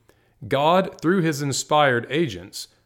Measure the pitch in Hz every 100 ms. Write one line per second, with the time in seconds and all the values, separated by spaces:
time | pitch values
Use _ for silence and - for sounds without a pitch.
0 | _ _ _ _ 107 135 156 185 180 -
1 | 156 190 160 139 143 123 - 151 143 120
2 | 113 143 160 90 95 - - _